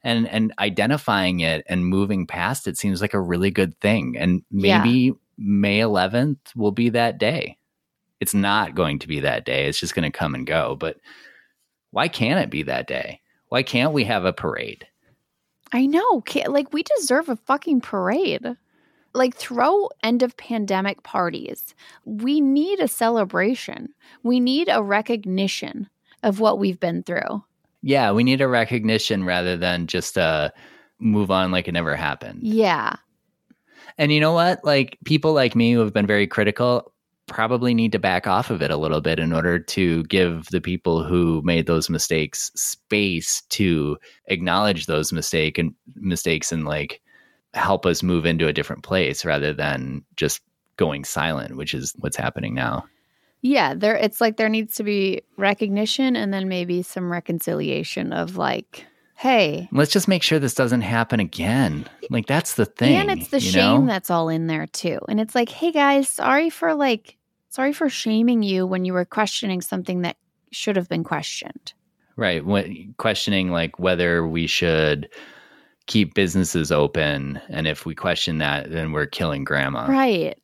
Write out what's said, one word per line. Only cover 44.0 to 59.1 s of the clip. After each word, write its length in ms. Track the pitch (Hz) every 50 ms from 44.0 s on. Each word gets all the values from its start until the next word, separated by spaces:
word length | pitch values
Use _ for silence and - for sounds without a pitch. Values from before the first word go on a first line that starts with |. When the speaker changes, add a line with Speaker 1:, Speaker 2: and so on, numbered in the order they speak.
| _ - _ _ _
Speaker 1:
acknowledge 580 | - 98 85 87 90 85 95 104 104 98 82 -
those 260 | - 78 76 78 - -
mistake 440 | 80 76 - - 82 78 78 -
and, 160 | - 85 78 - _ _ - -
mistakes 560 | - 101 92 87 82 - 87 80 80 - -
and, 140 | 85 80 78
like, 360 | 76 76 76 - - - - _ _ _ _ _ _ _ _ _ _ -
help 320 | - - - 98 90 -
us 160 | 92 85 - -
move 220 | 90 90 85 78
into 220 | 82 82 80 82
a 60 | 78 73
different 300 | 76 73 - - - -
place 420 | - 95 95 87 67 71 - -
rather 280 | 82 76 73 71 76 76
than 500 | 73 73 73 69 65 65 65 67 69 - _ _
just 260 | - 80 71 - - _ _ _ _ _ _ _
going 260 | - 90 78 71 71 69
silent, 520 | - - - 76 82 80 67 58 - 64
which 180 | 65 73 - -
is 200 | 65 65 - - -
what's 180 | - - -
happening 360 | - - 127 - - - - -
now. 320 | 131 127 117 120 120 - _ _ _ _ _ _ _ _ _ _ _
Speaker 2:
Yeah, 320 | - 247 285 254 175 135 143
there, 220 | 180 208 208 226
it's 240 | - 220 208 - -
like 160 | 247 226 220
there 120 | - 220 220
needs 260 | 220 220 220 220 -
to 80 | - 214
be 380 | 208 208 202 190 190 185 - _ _ _
recognition 800 | - 196 196 202 _ 220 202 196 202 220 220 - - 269 262 247
and 180 | 226 208 196 196
then 140 | 190 190 190
maybe 320 | 185 180 180 175 175 180
some 300 | 180 - - 185 180 175
reconciliation 1000 | 175 175 - - 170 165 - 170 165 156 156 156 135 147 165 - - - - -
of, 260 | - 170 170 165 185
like, 480 | 180 156 131 - - - _ - - - _ _ _ _ _